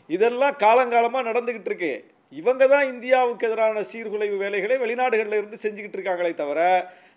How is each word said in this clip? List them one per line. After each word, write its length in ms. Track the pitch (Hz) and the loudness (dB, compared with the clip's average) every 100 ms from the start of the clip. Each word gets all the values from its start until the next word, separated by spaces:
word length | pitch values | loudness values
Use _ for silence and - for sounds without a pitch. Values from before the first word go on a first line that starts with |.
| - | -8
இதெல்லாம் 480 | 175 226 240 277 277 | 0 2 2 0 4
காலங்காலமா 680 | 208 233 247 233 233 262 233 | 4 6 4 2 2 0 -2
நடந்துகிட்டு 380 | 226 233 226 196 | -2 -4 -6 -8
இருக்கு. 400 | 202 170 110 - _ _ | -4 -4 -6 -10 _ _
இவங்க 380 | 135 185 262 262 | -4 -2 2 4
தான் 260 | 285 269 | 4 2
இந்தியாவுக்கு 540 | 247 247 254 247 233 233 | -4 2 4 4 0 -2
எதிரான 340 | 220 220 214 | 0 0 0
சீர்குலைவு 560 | 196 226 220 208 208 196 | -6 -10 -8 -4 -4 -2
வேலைகளை 400 | 196 202 202 262 | -4 -2 -2 -2
வெளிநாடுகள்ல 600 | 226 240 254 220 214 214 | -2 -2 0 0 0 -4
இருந்து 200 | 208 220 | -4 -8
செஞ்சுக்கிட்டு 380 | 214 208 208 190 | -8 -8 -10 -8
இருக்காங்களே 340 | 190 175 175 | -4 -2 -2
தவிர, 580 | 165 147 147 175 185 175 - _ | -2 -4 0 2 2 0 -12 _